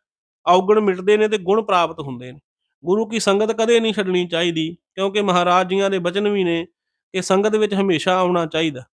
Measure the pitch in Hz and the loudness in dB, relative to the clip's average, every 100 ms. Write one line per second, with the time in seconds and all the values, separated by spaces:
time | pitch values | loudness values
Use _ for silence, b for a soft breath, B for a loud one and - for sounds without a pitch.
0 | _ _ _ _ - 180 190 214 208 185 | _ _ _ _ 2 2 4 2 2 0
1 | 185 214 214 208 175 208 214 185 165 165 | 2 2 2 -2 0 0 2 0 0 -4
2 | 139 123 127 127 _ _ _ _ 156 202 | -12 -12 -14 -20 _ _ _ _ -2 -2
3 | 226 226 202 196 214 220 226 233 226 214 | 0 -2 0 0 0 0 2 2 2 -2
4 | 196 185 175 165 175 160 160 170 _ - | -2 -2 -2 -2 -2 -2 -4 -8 _ -6
5 | 196 202 202 180 175 180 185 190 196 190 | -4 -2 0 2 2 2 2 0 0 -2
6 | 175 180 208 202 180 165 165 _ _ _ | -4 -2 -2 0 0 -2 -4 _ _ _
7 | _ 185 180 190 208 214 214 196 196 160 | _ -6 0 2 2 0 0 0 0 0
8 | 185 185 180 180 160 160 165 131 120 _ | 0 0 2 0 0 -2 -4 -6 -14 _